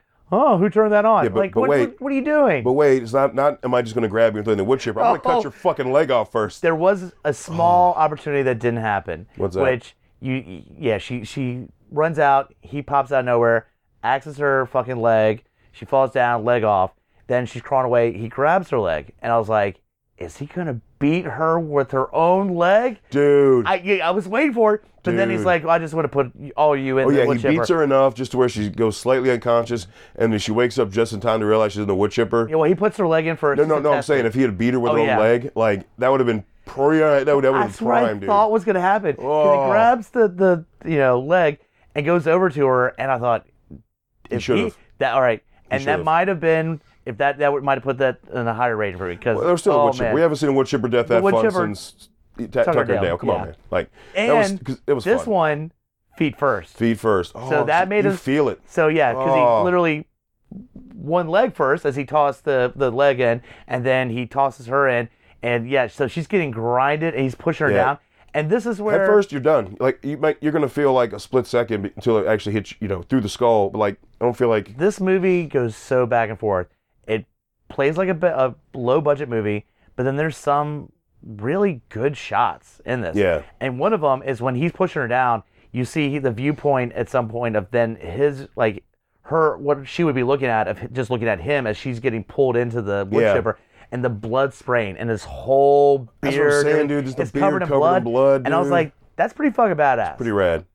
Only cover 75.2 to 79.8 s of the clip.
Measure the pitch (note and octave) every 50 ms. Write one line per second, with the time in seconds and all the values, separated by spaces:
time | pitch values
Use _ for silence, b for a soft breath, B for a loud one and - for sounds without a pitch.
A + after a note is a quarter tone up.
75.2 | F3 F#3+ F3+ F3 E3 C#3 - C3+ B2 A2+ G#2+ - - - C3+ B2+ B2 A2+ B2 A#2
76.2 | A2+ G#2+ A2 - A2+ G#2 G2 F2+ F2+ - _ _ _ _ _ _ _ - A2 A2
77.2 | - - _ _ _ _ _ _ _ - - - C#3 D3 D#3 F3+ F#3+ F#3 F#3 D#3
78.2 | F3+ E3+ D#3 C3 C3 B2+ A2 - _ _ - C3+ A#2+ A#2+ C3+ D#3+ C#3+ D3 D3 C3+
79.2 | D3 A#2+ A#2 A2+ G2+ G#2+ G#2 G#2 - _ _ _